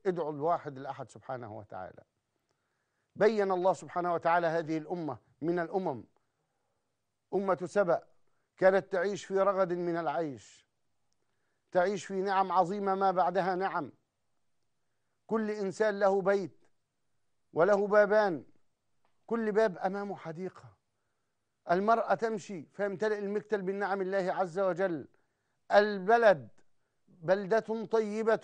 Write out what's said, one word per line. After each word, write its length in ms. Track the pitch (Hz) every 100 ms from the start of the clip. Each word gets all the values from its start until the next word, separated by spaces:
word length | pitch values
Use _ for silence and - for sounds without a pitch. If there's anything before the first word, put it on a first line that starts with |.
| 196
ادعو 240 | 170 151
الواحد 480 | 147 160 165 151 135
الأحد 320 | 139 135 123
سبحانه 480 | 107 - 127 113 110
وتعالى. 460 | 98 98 90 - - _ _ _ _ _ _ _ _ _ _ -
بيّن 360 | 208 220 196
الله 220 | 185 185
سبحانه 400 | 170 151 180 175
وتعالى 340 | 165 165 175 165
هذه 300 | 165 156 160
الأمة 400 | 151 175 151 123 _ -
من 180 | 156 175
الأمم، 440 | 165 190 180 120 - _ _ _ _ _ _ _ _ _ _ _ _
أمة 240 | 196 196 180 175
سبأ، 380 | 202 180 151 - _ _ _ _ -
كانت 340 | 185 190 190
تعيش 340 | 185 190 196 -
في 140 | 196
رغد 340 | 190 190 185
من 240 | 175 175 170
العيش، 680 | 156 151 156 117 - - _ _ _ _ _ _ _ _ _ _ _
تعيش 340 | 185 185 196 -
في 160 | 196
نعم 300 | 196 190 190
عظيمة 440 | 175 170 208 196 190
ما 160 | 190
بعدها 440 | 185 175 185 180 180
نعم، 360 | 190 165 131 - _ _ _ _ _ _ _ _ _ _ _ _ -
كل 240 | 220 214
إنسان 480 | 214 196 - 220 202
له 220 | 202 196
بيت 440 | 185 202 175 - _ _ _ _ _ _ _ _ _
وله 340 | 139 185 202 208
بابان، 580 | 208 202 214 208 147 - - _ _ _ _ _ _ -
كل 240 | 226 220
باب 260 | 208 220 165
أمامه 380 | 180 202 202 165
حديقة، 580 | 165 165 185 - 123 _ _ _ _ _ _ _ _ _ -
المرأة 420 | 180 208 226 -
تمشي 520 | 196 226 214 - 185 -
فيمتلئ 480 | - 202 180 214 208
المكتل 420 | 202 208 - 208
من 140 | 185 196
نعم 220 | 196 196
الله 320 | 185 196 180
عز 260 | 165 185 170
وجل. 480 | 190 170 190 151 - _ _ _ _ _ -
البلد 800 | 202 208 202 180 233 220 160 110 - _ _ _ _ _
بلدة 800 | - 160 196 190 220 214 226 208
طيبة 540 | 226 214 214 220 220